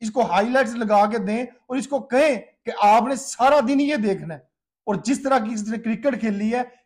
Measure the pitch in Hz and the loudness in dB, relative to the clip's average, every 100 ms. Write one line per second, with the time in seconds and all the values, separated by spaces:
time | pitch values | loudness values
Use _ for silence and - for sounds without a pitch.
0 | 220 247 190 175 226 262 233 240 214 208 | -4 -2 0 0 2 0 0 -2 2 4
1 | 214 233 190 226 247 - - 262 - 277 | 4 0 -2 -4 -6 -12 -8 -6 -4 -6
2 | 269 247 302 220 - _ 226 - 208 226 | 0 2 2 0 -6 _ -10 2 4 6
3 | 240 269 - - 262 294 240 277 285 294 | 4 -2 -6 0 4 4 4 2 0 0
4 | 208 185 156 147 _ _ _ _ - 202 | -2 -2 -6 -14 _ _ _ _ -6 -4
5 | 226 269 269 262 214 220 208 226 226 226 | -2 -2 0 0 0 -6 -6 -6 -4 -2
6 | 285 240 226 196 214 240 247 - | -2 -2 -2 -2 -2 -2 -6 -12